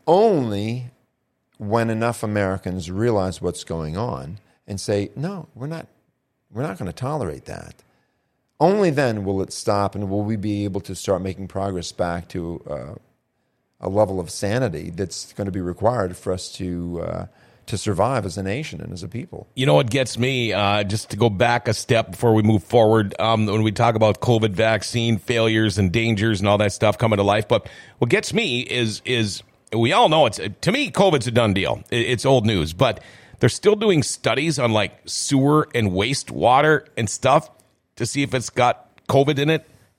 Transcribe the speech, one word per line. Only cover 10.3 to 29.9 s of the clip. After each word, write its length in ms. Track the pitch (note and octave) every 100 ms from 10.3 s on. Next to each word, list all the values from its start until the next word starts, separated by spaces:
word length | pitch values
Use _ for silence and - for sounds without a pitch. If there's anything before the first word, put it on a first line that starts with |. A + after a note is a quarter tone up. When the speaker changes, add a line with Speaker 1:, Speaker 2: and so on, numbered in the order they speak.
| A2
Speaker 1:
be 260 | G#2 G#2
able 180 | G2+ F#2+
to 140 | - F#2
start 260 | - F#2+
making 260 | F#2+ F2+ F#2+
progress 420 | F#2+ G2 F2+ E2
back 380 | - F2 E2+ E2
to, 320 | F#2 E2+ E2+ -
uh, 260 | D2 C2+ - - _ _ _ _ _ _ _
a 80 | F#2+
level 300 | G2 G#2 F#2+
of 80 | E2+
sanity 600 | - G2 A#2 B2 D#2 F2
that's 440 | E2 F#2+ - -
gonna 180 | - G2
be 80 | F#2+
required 560 | F2 E2+ G#2+ B2 F#2 F2+
for 160 | -
us 180 | F#2 -
to, 480 | - F#2 F2 F2 E2+ E2+
uh, 200 | E2+ F2+ _ _ _ -
to 120 | G#2
survive 480 | - F2+ A2 C3 G2
as 120 | E2+
a 60 |
nation 360 | F#2+ A2+ D#3 D#2+
and 140 | D#2+
as 100 | E2+
a 60 | -
people. 380 | A2+ - - - -
Speaker 2:
You 100 | C3+
know 80 |
what 160 | D3 B2
gets 280 | C3+ B2+ -
me, 360 | B2+ C3 A#2
uh, 320 | G2 G2+ G#2 G2+
just 240 | G#2+ -
to 80 | G#2
go 120 | A#2
back 380 | F#2+ A#2+ A#2+ -
a 60 |
step 380 | G#2+ - A2+ A2
before 220 | F2 A#2
we 80 | A2
move 220 | G#2+ G#2+
forward, 500 | - B2 G#2+ A2 G2+ -
um, 260 | A2 A2+ G#2+
when 160 | G#2+
we 100 | A2
talk 220 | G2+ A#2 A2
about 260 | G#2+ G2
covid 300 | - A#2 A2
vaccine 640 | F#2+ A2 G#2+ - B2 A#2 A2
failures 600 | - A#2+ A2+ A2 A2 G2+
and 140 | F#2+
dangers 480 | A2+ A#2 G#2+ A2+ G2+
and 80 | G2+
all 100 | G2+
that 120 | G#2
stuff 260 | - G#2+ -
coming 200 | A2+ G#2
to 60 |
life, 240 | G2 G#2 G#2+
but 180 | A#2 - - - _
what 120 | A#2+
gets 240 | G3 -
me 280 | - G#3 A#2+
is, 400 | B2 B2 A#2 G2+
is 400 | - A#2+ G#2+ F2+ - _ _
we 180 | A2 A#2